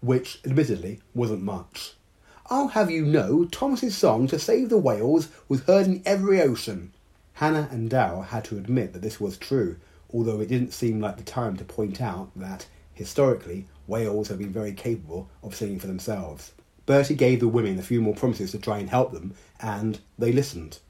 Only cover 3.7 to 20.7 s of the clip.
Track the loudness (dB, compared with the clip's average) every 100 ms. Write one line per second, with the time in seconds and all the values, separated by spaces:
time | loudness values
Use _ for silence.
3.7 | 0 -2 2 4 4 2 0 2 2 4
4.7 | 4 4 2 4 4 2 -10 _ -2 6
5.7 | 6 6 2 2 2 4 6 4 2 -4
6.7 | -8 -10 _ _ _ _ -2 0 2 0
7.7 | -4 0 2 2 0 -6 -8 -6 -8 0
8.7 | 0 0 -4 -8 -4 -6 -6 -2 0 0
9.7 | -4 -16 -20 -8 -2 0 0 0 0 0
10.7 | -2 -2 0 -2 -6 -10 -4 -4 -4 -8
11.7 | -6 -4 -2 -6 -6 -10 -12 -12 -12 -14
12.7 | -20 -20 -16 -10 2 2 2 -2 -12 -12
13.7 | -18 -6 -2 0 -2 -4 -6 -6 -6 -6
14.7 | -6 -6 -6 -6 -12 -12 -16 -14 -8 -6
15.7 | -6 -6 -8 -6 -6 -6 -12 -18 -20 _
16.7 | _ 4 4 4 4 4 6 4 2 0
17.7 | -2 -2 0 2 2 0 0 -4 -6 -4
18.7 | -4 0 0 0 -2 -12 -14 -20 _ -8
19.7 | -4 -4 -6 -10 -2 2 2 0 -6 -14